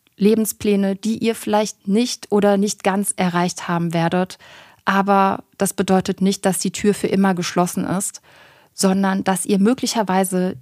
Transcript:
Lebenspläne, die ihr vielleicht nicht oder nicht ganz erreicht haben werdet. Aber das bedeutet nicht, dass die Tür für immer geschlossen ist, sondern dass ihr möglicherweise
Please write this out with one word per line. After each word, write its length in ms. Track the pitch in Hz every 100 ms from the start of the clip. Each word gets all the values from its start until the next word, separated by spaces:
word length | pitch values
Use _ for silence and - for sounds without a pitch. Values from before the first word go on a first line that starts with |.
| _ -
Lebenspläne, 800 | 202 220 214 - 208 202 196 190
die 220 | 214 226
ihr 160 | 226
vielleicht 540 | 220 214 208 214 - 196
nicht 440 | 214 247 - -
oder 240 | 208 202 202
nicht 260 | 208 -
ganz 280 | 196 196 196 -
erreicht 520 | 180 175 180 - -
haben 240 | 170 170
werdet. 460 | 165 165 180 185 - - - - _ -
Aber 580 | 196 196 196 196 - _ -
das 160 | 196
bedeutet 480 | - 190 190 - 185
nicht, 240 | 190 - 190
dass 120 | 180
die 140 | 190
Tür 220 | - 208
für 140 | 196 -
immer 260 | 190 196
geschlossen 500 | 180 170 180 180 190
ist, 380 | - 180 - - _ - - _ _
sondern 520 | - 190 190 190 196
dass 200 | 190 185
ihr 140 | - 196
möglicherweise 960 | 208 262 240 233 190 190 185 180 185 -